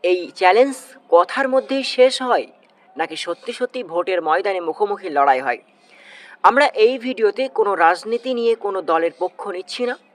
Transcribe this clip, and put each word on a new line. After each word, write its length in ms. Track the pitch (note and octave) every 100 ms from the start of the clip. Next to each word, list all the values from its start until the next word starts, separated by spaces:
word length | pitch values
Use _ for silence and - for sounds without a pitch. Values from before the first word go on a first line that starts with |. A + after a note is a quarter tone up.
এই 280 | F3+ F3+ D#3+ -
চ্যালেঞ্জ 400 | F#3 G3+ C#4 C4 - - _
কথার 400 | E3+ F3 - C4
মধ্যেই 340 | C4 C4 C4+
শেষ 380 | C4 - B3+ B3+
হয়, 260 | B3+ A3 - _ _ _ _ -
নাকি 180 | D#3+ D#3
সত্যি 380 | - E3+ -
সত্যি 300 | A#3+ B3 B3+
ভোটের 380 | F#3+ E3 F3 F3+
ময়দানে 380 | D#3+ E3+ G3+ F#3+
মুখোমুখি 500 | E3+ D3+ G#3 G3+ F#3+
লড়াই 320 | C#3+ C#3 C3
হয়। 160 | C3+ A#2+ _ _ _ - - - - -
আমরা 240 | B3 B3 C#4+
এই 300 | - A3 C4
ভিডিওতে 500 | A#3+ B3+ G#3+ G3+ C4
কোনো 280 | - G3+ F#3
রাজনীতি 580 | E3 F3+ G#3 A#3 B3+
নিয়ে 220 | B3 A#3 A3+
কোনো 260 | G3+ F#3+
দলের 300 | D#3+ D#3+ E3 -
পক্ষ 280 | F3+ - G3+
নিচ্ছি 380 | F3+ - - B3
না 120 | - _